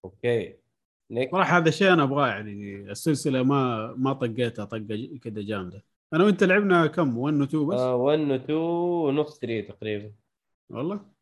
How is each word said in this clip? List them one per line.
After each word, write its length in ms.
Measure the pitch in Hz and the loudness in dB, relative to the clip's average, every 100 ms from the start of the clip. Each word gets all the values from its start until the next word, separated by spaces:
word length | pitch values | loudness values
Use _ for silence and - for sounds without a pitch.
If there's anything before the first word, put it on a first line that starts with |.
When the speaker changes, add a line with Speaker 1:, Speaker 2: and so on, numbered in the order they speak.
Speaker 1:
أوكي. 500 | 95 _ 123 117 90 - _ _ _ _ _ | -18 _ -2 -2 -4 -14 _ _ _ _ _
نيك. 200 | 117 135 | -4 -2
Speaker 2:
صراحة 260 | 185 175 175 | 0 4 4
هذا 120 | 160 | 4
الشيء 240 | 151 190 | 4 4
أنا 100 | 170 | 6
أبغاه، 240 | 139 139 131 | 4 2 0
يعني 480 | 101 107 101 101 98 98 | -2 -8 -12 -12 -12 -12
السلسلة 520 | 101 165 147 151 131 | -6 -2 0 0 0
ما، 500 | 127 139 127 113 113 123 | 2 2 0 -2 -6 -4
ما 160 | 135 | -4
طقيتها 520 | 135 123 107 120 117 | -2 -4 -2 -4 -4
طقة 120 | 101 113 | -8 -8
ج-، 400 | 107 107 127 131 | -6 -8 -8 -12
كده 240 | 120 107 | -10 -10
جامدة. 420 | 101 104 90 101 _ _ _ | -6 -6 -6 -14 _ _ _
أنا 100 | 156 | 4
وأنت 200 | 208 196 | 4 6
لعبنا 440 | 185 196 202 175 156 | 4 4 4 4 4
كم؟ 300 | 156 151 117 | 2 0 0
ون 240 | 139 147 | 0 0
و 40 | |
تو 200 | 139 151 | 0 0
بس؟ 140 | 151 127 | 0 0
Speaker 1:
آه، 160 | 127 | 0
ون 360 | 127 135 156 147 | 2 2 2 2
و 60 | 131 | -2
تو 160 | 131 156 165 170 175 175 151 | 0 -2 0 0 0 0 2
ونص 320 | 139 151 - | 0 -2 -6
ثري 220 | 117 113 | -4 -4
تقريبًا. 500 | 98 - 107 104 107 107 _ _ _ _ _ | -6 -10 -6 -6 -8 -20 _ _ _ _ _
Speaker 2:
والله؟ 360 | 113 151 202 - _ | -6 -6 -6 -12 _